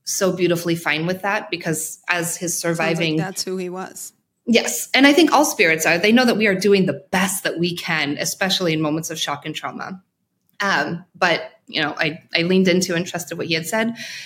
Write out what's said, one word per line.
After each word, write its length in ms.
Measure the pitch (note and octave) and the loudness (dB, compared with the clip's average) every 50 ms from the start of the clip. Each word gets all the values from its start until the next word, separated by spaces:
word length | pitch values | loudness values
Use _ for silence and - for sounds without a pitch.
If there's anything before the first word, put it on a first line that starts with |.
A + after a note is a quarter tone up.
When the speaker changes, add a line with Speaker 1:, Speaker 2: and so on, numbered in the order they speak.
| _ | _
Speaker 1:
so 300 | - - - G3+ F#3+ F3+ | -8 -4 0 0 0 2
beautifully 420 | F#3 F3+ E3+ E3+ E3+ - F3 E3+ | 2 2 2 2 0 0 -2 -2
fine 300 | E3 - D3+ D3 D3+ D#3+ | -2 0 -2 -2 0 0
with 160 | F3 F#3 F#3 | -2 -2 -2
that, 280 | - G3+ G3+ G#3+ - - | -2 -2 -2 -2 -4 -6
because 500 | F3 E3+ - E3+ D#3+ D#3 - - - - _ - | -8 -6 -4 -2 -4 -2 -4 -8 -10 -8 _ -2
as 260 | F3+ F3 E3+ E3+ - | -2 -2 -2 -4 -6
his 240 | - F#3 E3 - - | -6 -6 -6 -4 -4
Speaker 2:
Sounds 180 | - E3+ E3 E3 | -2 -2 -2 0
like 120 | D#3+ E3 | 0 0
Speaker 1:
surviving 260 | E3 E3 E3+ D#3+ D#3 | 0 0 0 0 0
Speaker 2:
that's 280 | D#3+ D#3 F#3 F#3+ - - | 0 -2 -2 -4 -8 -6
who 120 | F#3+ F#3 | -6 -6
he 140 | F#3+ F3+ F3+ | -6 -6 -8
was. 420 | F3 F#3 F#3+ - - - - - - _ _ _ _ _ _ - | -8 -10 -10 -12 -14 -16 -18 -18 -18 _ _ _ _ _ _ 2
Speaker 1:
Yes. 420 | A3 G#3+ - - - - - - - | 2 2 2 0 -4 -8 -4 -2 2
And 140 | B3 C4+ C#4 | 6 6 6
I 60 | D4 | 8
think 180 | F4+ E4 - | 6 6 6
all 140 | - C4 D4+ | 6 4 4
spirits 400 | D4 - - G3+ E3 D#3+ D#3+ E3+ | 2 2 2 2 2 2 2 2
are. 120 | E3 E3 F3 | 2 2 4
They 140 | G#3+ G#3 | 4 4
know 140 | A3+ B3+ C4 | 6 6 6
that 100 | A#3 A3+ | 4 4
we 120 | G3 A3 G#3 | 2 2 2
are 80 | F#3+ | 2
doing 320 | - F#3+ G#3 G3+ G3 F3+ D3+ | 2 4 4 4 4 4 2
the 140 | C#3 - - _ | 0 -4 -6 _
best 340 | - F#3 F#3+ F#3+ - - - | -2 0 0 0 -2 -4 -4
that 120 | E3 C#3+ E3 | -4 -2 -2
we 160 | E3+ F3 E3 E3+ | -2 -2 -2 -4
can, 400 | - - E3 D#3 D3 C#3+ D3 - | -4 -4 -2 -2 -2 -2 -4 -4
especially 560 | F3+ D#3+ - - G3 F#3 F#3 - F#3 E3 D#3+ | -4 -4 -4 -2 -2 -2 0 0 0 0 0
in 80 | D#3 | 0
moments 300 | D#3 D3+ D3+ D#3+ D#3+ - | 0 0 -2 -2 -4 -6
of 80 | E3 D#3+ | -6 -6
shock 260 | - - C#3+ C#3 - | -6 -6 -6 -6 -8
and 100 | D#3+ D3+ | -10 -10
trauma. 460 | - - C3 - - - - F#3+ F#3 - _ _ _ _ _ _ _ _ _ _ - | -8 -8 -10 -10 -10 -10 -10 -12 -14 -16 _ _ _ _ _ _ _ _ _ _ -4
Um, 460 | G3+ G3 F3+ D3 D3 E3 E3+ E3+ - _ _ | -2 0 2 2 0 0 -4 -8 -10 _ _
but, 360 | - F#3+ F3 E3 - - - - _ _ - | 0 2 2 2 2 -2 -6 -14 _ _ -8
you 140 | - D#3 | -4 -2
know, 140 | D#3 D3 - - | -2 -2 -2 -2
I, 220 | E3 D#3 D#3+ - - _ - | -2 -2 -4 -6 -6 _ 0
I 60 | E3+ | 0
leaned 260 | E3 F3 F#3 F#3+ F#3+ F#3 | 2 4 4 4 4 4
into 280 | F3 F3+ F3+ F#3 F3 | 4 2 2 0 -2
and 120 | E3 F3 F3+ | -2 -4 -4
trusted 300 | - F3 E3+ - E3+ E3+ | -6 -8 -8 -8 -8 -8
what 100 | - E3+ | -4 -4
he 60 | E3 | -4
had 120 | E3 E3 | -4 -4
said. 300 | - A3+ A3 A3 A3+ A#3 - - - - - - | -2 -2 -2 -2 -2 -4 -8 -10 -14 -14 -14 -16